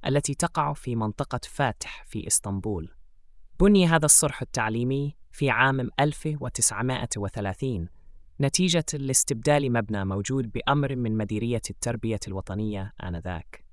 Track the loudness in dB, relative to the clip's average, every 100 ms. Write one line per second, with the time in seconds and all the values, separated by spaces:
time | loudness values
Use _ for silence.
0 | 2 0 0 0 0 2 -2 -4 -4 -2
1 | -2 -4 -4 -4 -8 0 0 0 -10 -14
2 | -12 -10 -2 -2 0 -4 -4 -6 -6 -14
3 | -20 -20 -20 -20 -20 4 6 8 8 6
4 | 6 6 4 -2 -6 -2 -2 0 0 0
5 | -2 -6 -18 -2 0 4 4 2 -2 2
6 | 0 0 -4 -4 -6 0 0 0 -2 -2
7 | -4 -4 -4 -4 -6 -4 -4 -4 -6 -12
8 | -20 -20 -20 -2 0 2 2 2 0 -6
9 | 0 0 0 0 4 4 4 0 0 -2
10 | -2 -2 -2 -2 -2 -4 0 2 2 -2
11 | -2 0 0 -2 0 -2 -4 -6 -4 -2
12 | -2 -4 -4 -8 -6 -4 -4 -4 -8 -8
13 | -8 -6 -6 -8 -10 -18 -20